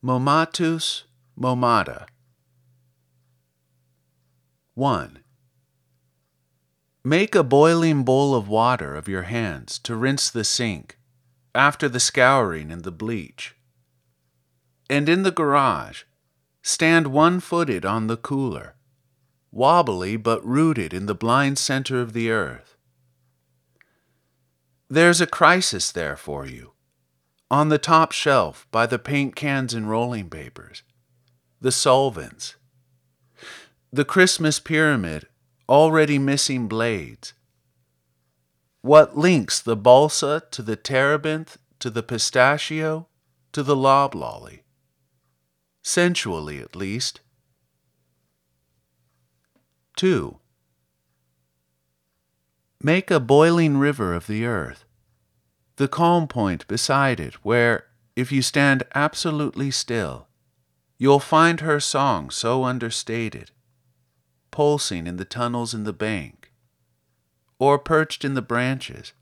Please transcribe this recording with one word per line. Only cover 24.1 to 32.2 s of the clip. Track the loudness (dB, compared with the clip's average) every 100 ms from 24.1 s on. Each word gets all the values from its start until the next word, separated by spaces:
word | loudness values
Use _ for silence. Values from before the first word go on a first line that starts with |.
| _ _ _ _ _ _ _ _
There's | 4 4 4
a | 0
crisis | 4 4 4 0 -4 -6
there | -6 -8 -8
for | -10 -10 -10
you, | -16 -20 _ _ _ _ _ _ _ _
on | 0 2
the | 0
top | 4 4 4
shelf | 0 2 2 2 -6 _
by | -2 0
the | -2
paint | -4 -2 -2 -4
cans | -4 -4 -4 -6
and | -4
rolling | -2 -2 -6 -10
papers, | -14 -16 -20 -20 -20 _ _ _ _ _ _ _ _
the | -2
solvents, | 0 4 4 2 -4